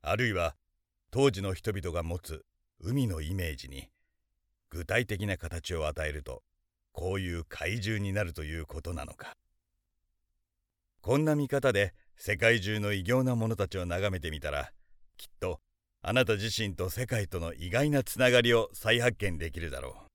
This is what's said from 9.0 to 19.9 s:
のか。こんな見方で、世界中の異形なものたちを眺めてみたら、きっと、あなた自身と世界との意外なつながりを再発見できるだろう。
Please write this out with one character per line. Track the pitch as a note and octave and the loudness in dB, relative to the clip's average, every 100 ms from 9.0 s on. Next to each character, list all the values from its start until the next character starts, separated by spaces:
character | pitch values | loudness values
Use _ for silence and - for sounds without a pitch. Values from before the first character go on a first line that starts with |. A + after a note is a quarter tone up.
| C#2 | -8
の | |
か。 | - - - _ _ _ _ _ _ _ _ _ _ _ _ _ _ _ _ | -12 -16 -18 _ _ _ _ _ _ _ _ _ _ _ _ _ _ _ _
こ | - C3+ | 0 2
ん | |
な | D#3 D3 | 4 2
見 | C#3 | 2
方 | C#3 C3+ | 2 4
で、 | G2+ G2+ - _ _ | 4 2 -2 _ _
世 | - G#2 | -4 4
界 | A2+ A#2 | 6 6
中 | F#2+ G#2+ | 2 0
の | G#2 | 0
異 | G2+ | 0
形 | F#2 B2+ | 2 2
な | C3 A#2+ | 4 2
も | A2 | 0
の | A2 | 0
た | G2 | -2
ち | F#2+ | -2
を | F2 | -2
眺 | F2 G2+ | 0 0
め | F#2 | 0
て | E2 | -4
み | D#2 | -4
た | D#2 | -4
ら、 | C#2+ C2 - - - - - | -4 -6 -12 -20 -20 -20 -20
き | - | -20
っ | - | -6
と、 | A#2+ - _ _ _ _ | -6 -6 _ _ _ _
あ | - | 0
な | A#2 B2 | 2 4
た | |
自 | G#2+ A2 | 2 2
身 | G#2 G#2+ E2+ | -2 -2 -2
と | F2+ | -4
世 | - B2+ | -4 -2
界 | B2 - | -2 -2
と | F#2 | -4
の | E2 | -6
意 | C2 F2 | -6 -2
外 | A2 D3 | 2 4
な | C#3+ | 2
つ | - - | 0 4
な | B2+ | 6
が | B2 | 8
り | A#2+ A#2 | 8 6
を | G#2+ | 4
再 | - A2 A#2 | -2 2 4
発 | A#2+ G#2+ | 4 2
見 | G2+ D#2+ | -2 -2
で | D#2+ | -6
き | E2+ | -6
る | E2 | -6
だ | C2 | -6
ろ | |
う。 | C2 | -10